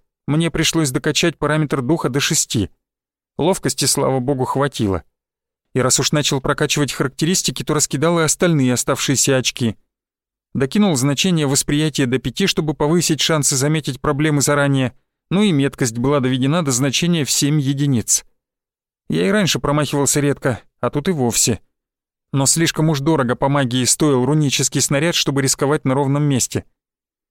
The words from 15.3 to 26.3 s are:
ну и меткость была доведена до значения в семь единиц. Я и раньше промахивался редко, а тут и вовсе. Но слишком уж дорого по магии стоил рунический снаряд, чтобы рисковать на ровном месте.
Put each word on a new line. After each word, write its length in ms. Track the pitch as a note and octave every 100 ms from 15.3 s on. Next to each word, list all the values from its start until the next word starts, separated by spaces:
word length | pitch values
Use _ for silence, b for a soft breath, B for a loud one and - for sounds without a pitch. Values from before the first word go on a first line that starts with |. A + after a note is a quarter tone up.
ну 120 | F3+
и 100 | G#3+
меткость 460 | D3+ C#3 - C3 A2+
была 220 | B2+ D3
доведена 440 | B2+ C3 C3+ E3
до 60 | D3
значения 540 | B2 C#3 A#2+ E3+ E3+
в 60 | C#3
семь 300 | - C#3+ D3+
единиц. 640 | C3+ C#3 C#3+ B2 - - - _ _ _ _ _ _ _ -
Я 160 | D#3 F#3
и 40 |
раньше 280 | G#3 F3 A#2+
промахивался 640 | C3 D3 D3 C#3+ C#3 D3
редко, 420 | C#3+ C#3 C#3+ A2+ - _
а 100 | A#2+
тут 180 | D3 C#3+
и 40 |
вовсе. 480 | E3 B2 A2 A2+ A2+ _ _ _ _ _ _ _
Но 140 | C#3 C3+
слишком 420 | D#3+ E3 - D#3+
уж 100 | D3
дорого 360 | C#3 D#3+ A#2+ A#2+
по 120 | C#3
магии 360 | C#3+ C3 B2+
стоил 400 | B2 - D3+ C3
рунический 560 | B2+ D#3 D3 - C3 D3
снаряд, 340 | - C#3 E3
чтобы 280 | E3 - C#3
рисковать 420 | C3+ - C#3 D3+
на 100 | -
ровном 280 | C3 C3 C#3+
месте. 420 | D3